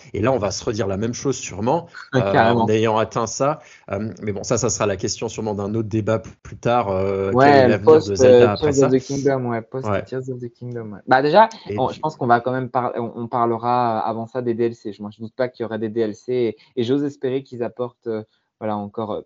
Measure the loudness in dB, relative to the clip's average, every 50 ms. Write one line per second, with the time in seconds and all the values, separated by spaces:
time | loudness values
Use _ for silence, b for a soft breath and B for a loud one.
0 | B B -6 -2 -2 0 0 0 -2 -4 -4 -6 -6 -6 -4 -4 -4 -4 -4 -4
1 | -4 -4 -6 -4 -4 -4 -4 -4 -8 -12 -10 -4 -2 -2 -2 -2 -4 B B B
2 | B B -2 0 0 2 2 4 4 4 4 2 2 2 2 2 2 2 2 0
3 | 0 -2 -2 -4 -4 -4 -2 -2 -2 -2 -2 -4 B B B B B -8 -6 -6
4 | -6 -8 -8 -8 -8 -6 -6 -6 -4 -2 -2 0 0 -2 -2 -2 -2 -2 -2 -2
5 | -4 -6 -6 -6 -8 -8 -6 -6 -6 -4 -4 -4 -4 -4 -4 -4 -4 -4 -4 -4
6 | -2 0 -2 -2 -4 -8 -16 _ -20 -20 -16 -6 -2 0 0 2 0 0 0 -2
7 | 0 0 0 -2 -2 0 4 6 6 8 8 8 8 6 4 4 6 8 8 8
8 | 6 2 2 4 8 8 10 10 8 6 4 2 0 0 2 4 4 4 4 2
9 | 0 -2 -6 -2 0 0 0 0 -2 -4 -4 -6 -8 -8 -10 -8 -4 -2 -2 -2
10 | -4 -6 -8 -10 -8 -8 -10 -10 -12 -14 -14 _ -14 -12 -10 -10 -12 -12 -14 -14
11 | -2 2 2 2 4 4 6 6 6 4 2 -4 -10 -6 -4 -2 -2 -2 -4 -6
12 | -8 -8 -6 -4 2 2 2 2 2 0 -4 -4 -4 -4 -4 -4 -4 -2 -4 -6
13 | -6 -6 -8 -10 -8 -4 -2 0 0 0 0 -2 0 0 0 0 0 0 -2 -2
14 | -4 -4 -6 -6 -8 -8 -8 -6 -4 -4 -2 -2 -2 -4 -4 -6 -12 -14 -12 -12
15 | -12 -14 -14 -14 -16 -12 -6 -6 -6 -6 -4 -8 -8 -8 -6 -6 -6 -4 -2 -2
16 | -2 -2 -4 -8 _ -6 -4 -2 -2 -2 -4 b b b b -4 -2 0 0 0
17 | -2 -4 -6 -6 -6 -4 -4 -6 -6 -8 -10 -10 -10 -8 -8 -8 -8 -10 -10 _
18 | _ -8 -8 -8 -8 -12 _ _ _ _ _ _ -8 -6 -6 -6 -6 -8 -8 -8
19 | -8 -6 -6 -8 -10